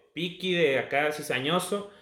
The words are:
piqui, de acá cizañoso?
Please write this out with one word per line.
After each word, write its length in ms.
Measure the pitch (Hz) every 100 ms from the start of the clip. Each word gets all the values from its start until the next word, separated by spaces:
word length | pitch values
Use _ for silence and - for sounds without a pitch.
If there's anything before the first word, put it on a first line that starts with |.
| _
piqui, 400 | - 175 175 185
de 260 | 175 151 127
acá 320 | 117 139 151
cizañoso? 800 | 151 147 127 139 175 - - - -